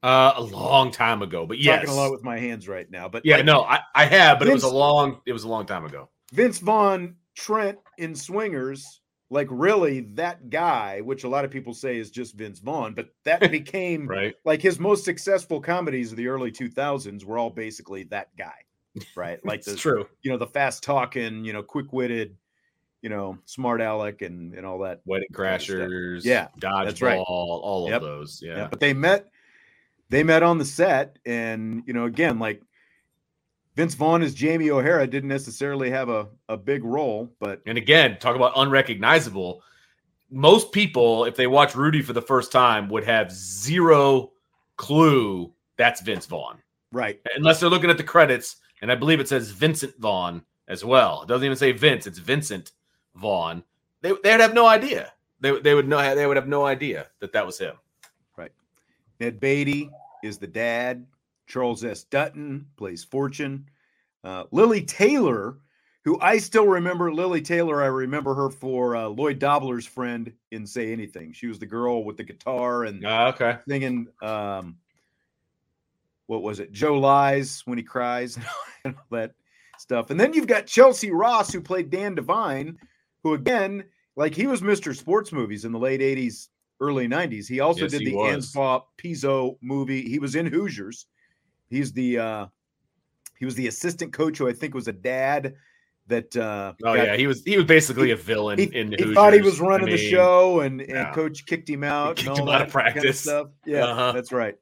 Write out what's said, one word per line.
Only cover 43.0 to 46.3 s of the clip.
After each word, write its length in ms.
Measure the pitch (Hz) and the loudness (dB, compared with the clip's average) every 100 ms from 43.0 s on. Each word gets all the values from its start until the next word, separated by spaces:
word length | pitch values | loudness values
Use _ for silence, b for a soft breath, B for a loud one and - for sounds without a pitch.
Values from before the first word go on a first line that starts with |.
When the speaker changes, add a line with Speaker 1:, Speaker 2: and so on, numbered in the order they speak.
Speaker 1:
have 280 | 107 113 98 | 2 0 0
zero 1000 | - - - 135 175 165 151 139 135 127 _ _ _ _ - | -6 -14 -10 -2 2 6 8 8 4 0 _ _ _ _ -16
clue 760 | - 151 160 139 107 92 85 _ _ - | 0 6 6 6 2 -4 -8 _ _ 2
that's 240 | 120 120 | 2 2
Vince 240 | 92 170 | -6 -8
Vaughn. 320 | - | -8